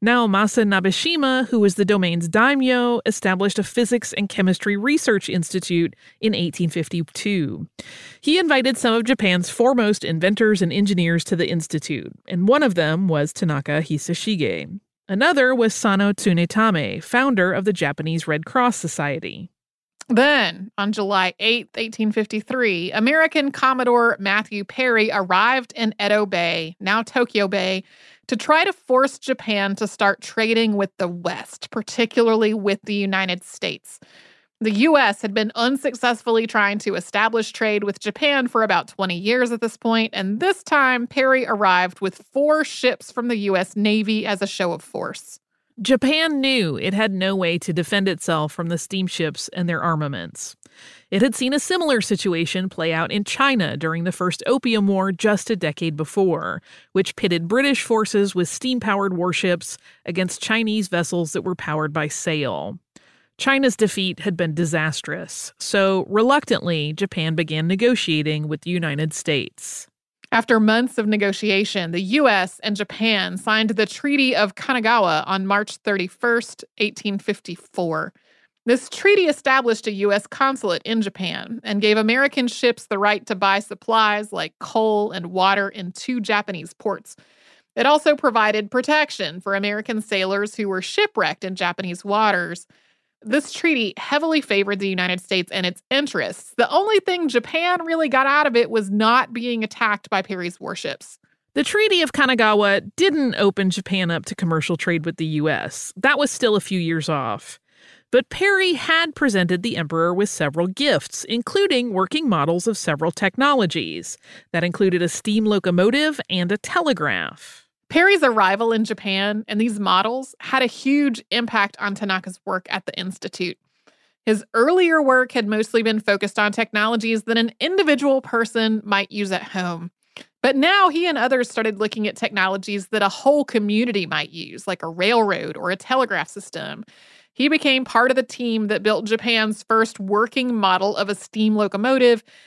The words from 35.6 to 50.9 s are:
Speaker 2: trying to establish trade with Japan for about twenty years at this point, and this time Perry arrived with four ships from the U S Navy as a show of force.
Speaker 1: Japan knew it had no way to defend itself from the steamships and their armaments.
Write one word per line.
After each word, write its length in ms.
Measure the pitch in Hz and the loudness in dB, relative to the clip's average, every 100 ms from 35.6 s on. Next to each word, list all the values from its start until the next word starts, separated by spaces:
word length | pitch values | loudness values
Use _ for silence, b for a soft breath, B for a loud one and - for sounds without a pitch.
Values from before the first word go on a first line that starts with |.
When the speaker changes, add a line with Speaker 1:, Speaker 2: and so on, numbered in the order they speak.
| 240 269 285 247 247 233 240 226 226 | 0 0 -2 -2 -2 -2 0 0 0
Speaker 2:
trying 320 | 220 202 208 | 2 0 0
to 140 | 214 | -4
establish 580 | 190 - 202 220 226 214 | -4 -2 0 0 0 -4
trade 300 | - 220 208 | -2 -2 0
with 160 | 202 190 | -2 -4
Japan 500 | 208 - 302 277 247 | -8 -2 0 2 0
for 140 | 226 | 0
about 260 | 214 175 - | 2 2 0
twenty 280 | - 185 175 | -4 -4 -2
years 340 | 202 247 240 | 0 0 0
at 100 | 233 | -2
this 160 | 226 - | -6 -4
point, 340 | 226 226 220 | 0 0 0
and 280 | - 190 220 | -2 -4 -2
this 220 | 359 381 | -2 -2
time 440 | - 294 262 247 240 | 0 2 4 2 -2
Perry 400 | 277 262 262 240 | 0 2 2 2
arrived 540 | 208 196 180 180 - | 2 4 4 2 -2
with 240 | 190 - - | -6 -6 -6
four 320 | 269 294 311 | 0 2 2
ships 460 | 294 - 254 208 - | 0 -2 0 0 -6
from 180 | - 240 | -6 -4
the 80 | 226 | -2
U 200 | 202 185 | 0 0
S 200 | 185 208 | 0 0
Navy 500 | 208 214 208 214 226 | 2 2 0 -2 -2
as 160 | 196 | -2
a 40 | 196 | -4
show 260 | - 180 | -2 -4
of 100 | 165 | -4
force. 560 | - - - - - - _ _ _ - | -8 -8 -8 -10 -18 -20 _ _ _ -8
Speaker 1:
Japan 600 | 208 262 269 311 320 285 | 0 2 4 2 0 0
knew 360 | 269 262 170 131 | 2 2 2 -2
it 160 | 175 | -2
had 200 | 196 220 | 0 0
no 220 | 190 190 | 0 -2
way 220 | 196 175 170 | 0 0 -2
to 140 | - | -2
defend 340 | 165 165 202 196 | -2 0 0 0
itself 460 | 170 - 160 151 | -2 -2 -2 -2
from 160 | - 170 | -4 -6
the 80 | 170 | -6
steamships 720 | - 190 185 - 156 147 - | -4 -4 -4 -2 -4 -4 -8
and 200 | 185 175 | -4 -2
their 120 | 165 | -2
armaments. 720 | 170 156 147 117 85 - - - B B B | 0 -2 -2 -6 -10 -12 -16 -16 B B B